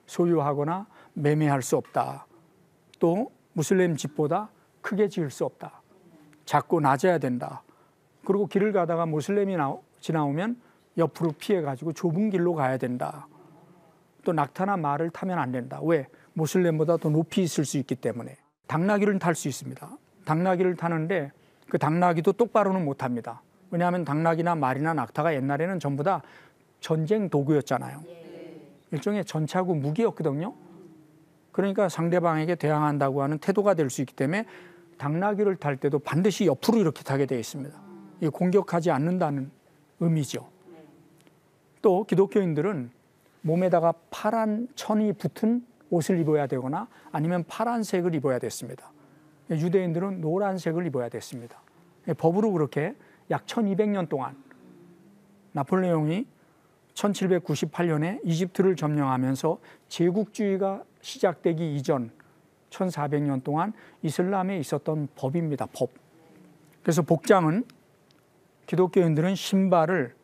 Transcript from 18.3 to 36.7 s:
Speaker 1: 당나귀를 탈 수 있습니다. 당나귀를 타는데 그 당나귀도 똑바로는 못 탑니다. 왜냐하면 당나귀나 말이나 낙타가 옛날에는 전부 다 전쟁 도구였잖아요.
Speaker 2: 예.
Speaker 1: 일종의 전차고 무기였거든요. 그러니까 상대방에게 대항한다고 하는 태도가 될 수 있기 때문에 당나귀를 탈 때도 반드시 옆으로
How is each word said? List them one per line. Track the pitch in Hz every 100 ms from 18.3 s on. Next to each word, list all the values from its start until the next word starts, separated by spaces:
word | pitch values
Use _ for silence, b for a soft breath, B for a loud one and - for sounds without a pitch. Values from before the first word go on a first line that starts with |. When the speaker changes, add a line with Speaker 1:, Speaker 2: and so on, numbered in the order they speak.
| 135 _ _ -
Speaker 1:
당나귀를 | 156 190 208 202 196
탈 | 175
수 | 165 147
있습니다. | 127 131 131 147 277 _ _
당나귀를 | - 156 185 180 185 175
타는데 | 170 165 160 190 139 - b b b
그 | -
당나귀도 | 143 165 180 170 170
똑바로는 | 185 240 226 202 190
못 | 156 139
탑니다. | 131 120 113 117 - _ -
왜냐하면 | 170 175 180 151
당나귀나 | 147 165 165 170
말이나 | 165 131 131 156
낙타가 | 160 120 - 160
옛날에는 | 147 135 143 170 190
전부 | 147 139
다 | 151 175 - B B B _ _
전쟁 | - 160 160 214 190
도구였잖아요. | 147 139 151 - 127 127 139 -
Speaker 2:
예. | - - - - - - - -
Speaker 1:
일종의 | 156 202 208
전차고 | 175 156 156 185 185
무기였거든요. | 165 139 160 226 - 156 139 185 - - - - - - _ _ _ _
그러니까 | - 196 196 196
상대방에게 | - 165 180 170 156 160
대항한다고 | 175 147 151 151 143 139 139
하는 | 139 151
태도가 | - 190 202
될 | 175 139
수 | -
있기 | 131
때문에 | - 135 190 220 B B B B -
당나귀를 | 143 160 196 208 208 190
탈 | 147 135
때도 | 147 143
반드시 | - 143 202 - 185
옆으로 | 135 -